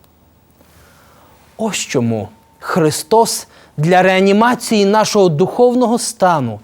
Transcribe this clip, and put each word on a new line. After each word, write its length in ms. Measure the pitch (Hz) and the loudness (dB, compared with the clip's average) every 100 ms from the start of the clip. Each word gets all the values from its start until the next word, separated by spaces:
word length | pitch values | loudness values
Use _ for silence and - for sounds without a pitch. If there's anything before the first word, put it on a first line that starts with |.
| _ _ _ _ _ _ _ _ _ _ _ _ _ _ _ - | _ _ _ _ _ _ _ _ _ _ _ _ _ _ _ -8
Ось 200 | 214 - | -6 -6
чому 520 | - 143 117 110 101 - _ _ | -6 -2 -2 -4 -8 -14 _ _
Христос 880 | - 185 156 - - 220 226 - - _ _ - | -6 -2 0 -2 0 0 0 -4 -12 _ _ -4
для 240 | 156 180 | 0 2
реанімації 840 | 185 190 196 202 233 240 - 220 196 | 4 2 2 2 2 0 -2 0 2
нашого 440 | 214 208 214 185 | 2 0 2 2
духовного 680 | 147 185 - 247 247 233 233 | 2 -2 2 2 2 0 -2
стану 600 | - - 185 160 120 104 | -6 -2 0 0 -4 -8